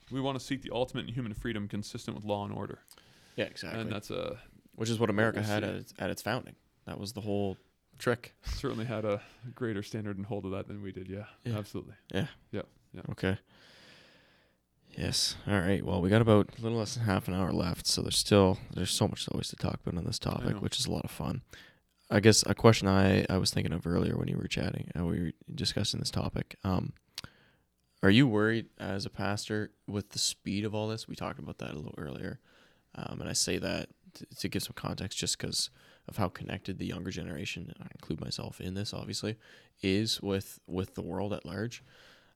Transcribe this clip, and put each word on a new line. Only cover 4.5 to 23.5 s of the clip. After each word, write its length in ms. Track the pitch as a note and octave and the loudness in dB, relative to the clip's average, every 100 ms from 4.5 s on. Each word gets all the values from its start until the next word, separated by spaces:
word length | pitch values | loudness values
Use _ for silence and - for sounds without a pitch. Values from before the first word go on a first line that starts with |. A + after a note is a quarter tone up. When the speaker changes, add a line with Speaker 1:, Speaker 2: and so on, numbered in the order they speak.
| - _ - | -20 _ -4
Speaker 2:
Which 140 | A2+ | -2
is 100 | A2+ | 2
what 100 | A2+ | 2
America 300 | G#2 A2+ G2+ | 4 2 2
Speaker 1:
we'll 80 | G#2 | 0
Speaker 2:
had 160 | G#2 | 0
Speaker 1:
see. 60 | G2+ | 0
Speaker 2:
at 60 | G2 | -4
its, 180 | G#2+ - | -10 -6
at 100 | F#2 | -4
its 120 | F#2+ | -2
founding. 340 | G#2 B2 - - _ _ - | -2 -4 -6 -16 _ _ -12
That 140 | F2 | -8
was 140 | G2+ | -8
the 80 | - | -6
whole 340 | G#2+ G2+ G2 F#2+ _ _ _ - | -2 0 0 -4 _ _ _ -4
trick. 340 | C3 A#2+ - - | -2 -2 -4 -12
Speaker 1:
Certainly 420 | - - C3 A#2 A#2 | -8 -4 -4 -4 -4
had 200 | A2 G#2+ | -2 0
a 160 | G2+ - - B2 A#2 | -2 -4 -16 -16 -6
greater 280 | A2+ G2+ | -4 -2
standard 340 | G#2 A2 G#2 G2 | -4 -6 -4 -6
and 80 | G2+ | -4
hold 180 | G#2 F#2+ | -4 -4
of 60 | |
that 160 | F#2+ - | -6 -6
than 140 | G#2 | -10
we 100 | G2 | -10
did, 160 | F#2+ F#2 | -10 -8
yeah. 180 | F#2+ G#2+ - A#2+ | -10 -10 -10 -4
Speaker 2:
Yeah. 120 | G#2+ | -4
Speaker 1:
Absolutely. 360 | G#2 F2+ - - - | -4 -8 -10 -16 -4
Speaker 2:
Yeah. 140 | F#2+ D#3+ - _ | -2 -2 -6 _
Speaker 1:
Yeah, 120 | G2+ - _ _ | -10 -10 _ _
yeah. 80 | - - | -12 -10
Speaker 2:
Okay. 260 | - F#2+ F#2+ _ - - - - - - - _ _ _ _ _ _ _ - | -2 -2 -2 _ -20 -20 -20 -20 -20 -20 -20 _ _ _ _ _ _ _ -8
Yes. 380 | F#2+ - - - - | -2 0 0 -2 0
All 120 | G2+ | 2
right. 240 | F2 G2 | 2 2
Well, 180 | - F#2 | 0 2
we 80 | F2+ | 6
got 120 | A2 | 6
about 280 | A#2 G#2 - - | 8 8 6 -2
a 40 | |
little 160 | A2+ A#2 | -2 0
less 180 | G#2 A#2+ | -2 0
than 100 | A2+ | 2
half 220 | F#2+ - | 2 2
an 60 | |
hour 180 | F2+ F#2 | 0 0
left, 360 | E2+ F2 - - | 0 0 -2 0
so 140 | - | 0
there's 160 | E2+ - | 2 0
still, 420 | - G#2 F#2 F#2 - - | 6 8 8 6 -2 -4
there's 160 | - | -2
so 160 | - G#2 | 2 2
much 200 | - - | 0 -4
always 160 | - - | -4 -4
to 60 | - | -4
talk 240 | F2+ - | -2 -2
about 160 | - E2+ | -4 -2
on 80 | E2 | -2
this 140 | - | -2
Speaker 1:
I 60 | - | -2
Speaker 2:
topic, 260 | - - G#2 | 0 0 -2
Speaker 1:
know. 40 | |
Speaker 2:
which 180 | - - | -2 -2
is 60 | - | 0
a 60 | |
lot 140 | E2+ - | -2 -4
of 60 | |
fun. 300 | - C#2+ - - - - _ _ _ - | -4 -4 -4 -8 -18 -20 _ _ _ 2
I 80 | G#2 | 8
guess 240 | A2 G#2 - | 10 8 6
a 80 | |
question 340 | G2 A#2 A2 G2 | 8 8 8 6
I, 380 | F#2+ F#2+ F#2+ - | 8 8 6 6
I 80 | F#2 | 2
was 120 | - | 2